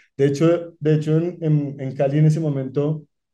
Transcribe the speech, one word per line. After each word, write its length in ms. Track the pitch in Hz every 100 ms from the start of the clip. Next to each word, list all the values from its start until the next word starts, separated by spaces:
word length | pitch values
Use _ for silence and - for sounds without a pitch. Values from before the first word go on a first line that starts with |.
| _ -
de 80 | 143
hecho, 500 | 139 160 170 - -
de 160 | 147 151
hecho 220 | 151 156
en, 200 | 170 175
en, 380 | 160 151 143 139
en 160 | 135 -
Cali 240 | 139 143
en 60 | 156
ese 120 | 156
momento, 640 | 160 139 131 - 147 156 - _ _